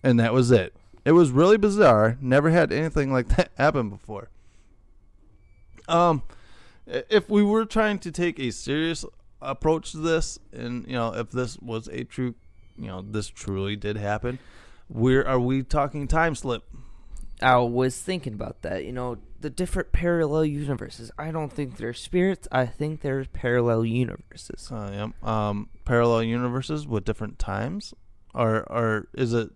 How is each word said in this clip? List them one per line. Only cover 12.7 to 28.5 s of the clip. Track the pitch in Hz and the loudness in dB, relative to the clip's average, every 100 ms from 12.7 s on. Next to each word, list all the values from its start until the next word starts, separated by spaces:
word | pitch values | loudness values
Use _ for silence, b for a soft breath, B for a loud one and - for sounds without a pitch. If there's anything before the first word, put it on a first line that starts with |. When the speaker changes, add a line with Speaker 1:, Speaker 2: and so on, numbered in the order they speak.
| - | -14
Speaker 1:
you | 110 | -12
know, | 92 | -12
this | 98 107 101 | -8 -6 -8
truly | - - 95 98 104 | -12 -8 -6 -4 -6
did | 104 107 | -6 -6
happen, | 104 107 123 127 b b b b b | -4 -4 -4 -8 b b b b b
where | 117 120 131 135 | 0 2 4 2
are | 131 | 0
we | 123 135 | 0 -2
talking | 131 151 139 151 139 | 0 0 0 -4 0
time | 160 165 143 | 2 2 -2
slip? | 135 117 - - b b b b - - | -6 -6 -8 -20 b b b b -12 0
Speaker 2:
I | 127 127 | 4 4
was | 120 120 131 127 | 4 0 0 -2
thinking | - 185 139 | -6 -6 -6
about | 104 - - | -10 -10 -10
that. | 85 95 76 | -8 -6 -8
You | |
know, | 127 123 117 - - | -8 -8 -8 -14 -12
the | 151 | -10
different | 127 180 - - | -6 -4 -4 0
parallel | - 175 170 156 156 156 | 0 2 2 2 2 0
universes. | 147 143 127 101 - 113 - | 0 -4 -6 -6 -14 -16 -10
I | 156 | -8
don't | 160 151 | -6 -6
think | - 139 - | -6 -8 -8
they're | 113 | -10
spirits. | 120 - 180 185 190 - | -10 -4 0 2 0 -2
I | 127 127 | -2 -2
think | - 151 156 | -2 -6 -4
they're | 147 135 131 | -4 -4 -6
parallel | - 127 123 120 113 113 | -4 0 2 4 2 2
universes. | 117 127 - - - - - - | 0 -2 -4 -16 -20 -16 -14 -12
Speaker 1:
Uh, | 117 101 101 107 - | -10 -8 -8 -8 -6
yeah. | 113 110 104 | -4 -2 0
Um, | 101 104 - | -4 -8 -10
parallel | - 120 120 113 | 0 4 4 4
universes | 113 120 123 123 131 151 151 | 0 -2 -2 -4 -6 -8 -4
with | 110 | -4
different | 98 110 107 - | -2 -4 -6 -6
times? | - 98 117 190 - - - - - | -4 -4 -4 -8 -12 -20 -20 -20 -16
Or, | - 113 | -2 0